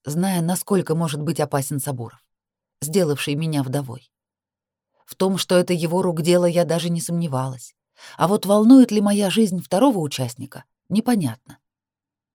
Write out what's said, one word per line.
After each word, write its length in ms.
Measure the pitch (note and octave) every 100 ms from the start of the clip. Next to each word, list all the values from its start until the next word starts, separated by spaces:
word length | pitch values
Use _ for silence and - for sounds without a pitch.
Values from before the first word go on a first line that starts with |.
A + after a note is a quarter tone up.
зная, 360 | - D#3+ F#3+ F3+
насколько 540 | E3 F#3 - F#3+ D#3 D#3+
может 260 | E3 D3
быть 160 | D3+ E3
опасен 400 | C#3+ C#3+ C3+ C#3+
Сабуров, 400 | D3 B2 A2 - _ _ _ _ _ -
сделавший 560 | D3 F#3+ D#3+ C#3 - D3
меня 260 | D#3+ D3
вдовой. 480 | C3 C#3 C3 A#2+ _ _ _ _ _ _ _ _ _ _ _
В 80 |
том, 240 | - F#3+ F#3
что 180 | - F3+
это 160 | F3+
его 300 | F3 D#3+ F3+
рук 200 | F3+ E3
дело, 240 | E3 F3 F3
я 180 | E3+
даже 240 | D#3+ E3+ E3+
не 120 | E3+
сомневалась. 760 | - E3+ E3 C3 C3+ B2 - _ _ _ - -
А 100 | E3
вот 200 | G#3 F#3+
волнует 440 | G#3 A3 C4 A#3+
ли 100 | G#3
моя 300 | G3+ G#3 G3
жизнь 320 | G3 G#3+ F3+
второго 360 | - F#3 C#4 G3+
участника, 640 | D3 - A#2+ - - - _ _ -
непонятно. 680 | G3+ A#3+ A3+ C3+ A2+ - - _ _ _ _ _ _ _